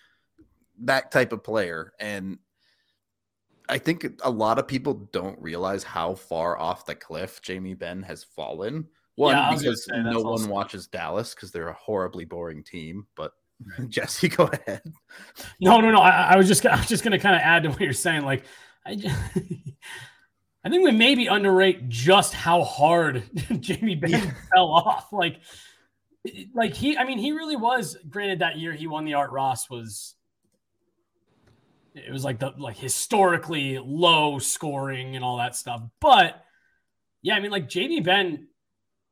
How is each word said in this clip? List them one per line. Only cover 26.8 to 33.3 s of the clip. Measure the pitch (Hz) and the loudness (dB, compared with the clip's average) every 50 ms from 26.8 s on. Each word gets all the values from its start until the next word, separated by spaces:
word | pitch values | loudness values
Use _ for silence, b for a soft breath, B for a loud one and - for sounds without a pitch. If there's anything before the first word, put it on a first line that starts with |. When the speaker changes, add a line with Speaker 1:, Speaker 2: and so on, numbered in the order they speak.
| - 285 302 - | -2 -2 0 0
Speaker 2:
I | 254 | -2
mean, | 262 262 214 | -2 -2 -4
he | 214 285 | -4 -4
really | 302 320 320 302 302 | -4 -6 -6 -6 -6
was, | 247 220 233 254 247 202 151 - - - 147 | -2 0 0 0 0 -2 -6 -10 -14 -18 -12
granted, | - 202 202 196 190 165 | -8 -6 -4 -4 -2 -2
that | 175 165 151 156 | -2 -2 -2 -6
year | 165 165 156 | -8 -8 -8
he | 147 160 160 | -8 -8 -8
won | 151 156 156 | -6 -6 -6
the | 156 147 | -2 -2
Art | 143 139 135 | -2 -2 -2
Ross | 127 135 135 131 127 117 - - | -2 -2 -2 -2 -2 -4 -8 -10
was, | 127 120 113 110 104 - - - - _ _ _ _ _ _ _ _ _ _ _ _ _ _ _ _ _ _ _ _ _ _ _ _ _ _ _ _ _ _ _ _ _ _ _ _ | -12 -14 -14 -14 -14 -16 -16 -18 -20 _ _ _ _ _ _ _ _ _ _ _ _ _ _ _ _ _ _ _ _ _ _ _ _ _ _ _ _ _ _ _ _ _ _ _ _
it | 147 - - | -20 -16 -10
was, | 135 135 131 | -8 -6 -4
like, | 139 127 110 | -4 -4 -4
the, | 131 139 - 131 | -6 -8 -8 -10
like, | 143 120 104 | -12 -12 -12
historically | - 131 131 - - - - 233 208 190 180 | -10 -8 -6 -4 -4 -2 0 4 4 4 4